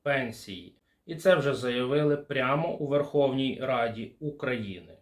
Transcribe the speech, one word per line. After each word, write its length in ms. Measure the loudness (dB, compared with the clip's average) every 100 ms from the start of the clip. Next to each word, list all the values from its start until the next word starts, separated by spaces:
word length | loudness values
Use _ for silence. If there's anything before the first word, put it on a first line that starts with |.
пенсії. 720 | -2 0 -2 -8 -12 -12 -14 _ _ _ -12
І 100 | 0
це 200 | 4 4
вже 180 | 4
заявили 640 | 0 0 0 2 2 4 2
прямо 580 | 0 -2 2 2 0 -2
у 100 | 0
Верховній 720 | 0 2 2 2 2 -2 -2
Раді 500 | -2 0 0 -4 -10 -10
України. 720 | -10 -6 -4 -4 -4 -10 -14 -20